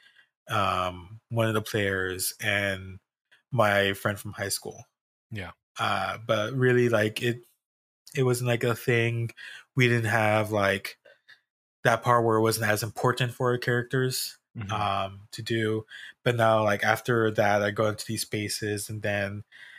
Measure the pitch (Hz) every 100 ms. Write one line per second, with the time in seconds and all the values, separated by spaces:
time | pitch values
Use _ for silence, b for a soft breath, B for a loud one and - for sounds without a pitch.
0 | b b b b - 107 95 92 92 90
1 | 87 110 - 113 113 110 104 110 101 95
2 | 92 92 - - 110 101 101 95 95 92
3 | _ _ _ b b 120 104 101 98 98
4 | 107 101 104 107 98 - - - - _
5 | _ _ _ 107 90 - _ - 110 98
6 | 95 98 113 107 110 135 127 123 120 110
7 | 107 - 123 117 - _ _ _ _ _
8 | _ - 127 120 123 120 120 113 - 120
9 | 117 117 117 - B B B - 123 120
10 | 110 113 107 107 104 107 98 98 - -
11 | - b b b b _ _ _ 127 117
12 | - 120 117 110 110 110 110 107 113 -
13 | 127 123 123 120 127 123 127 120 117 135
14 | 127 127 - - _ - 101 107 104 98
15 | 98 98 101 - 110 117 110 110 - B
16 | B B 127 120 113 110 107 104 107 110
17 | - 117 110 107 104 104 104 101 107 107
18 | - 107 - 110 104 - 107 104 - 107
19 | 104 101 98 104 - B B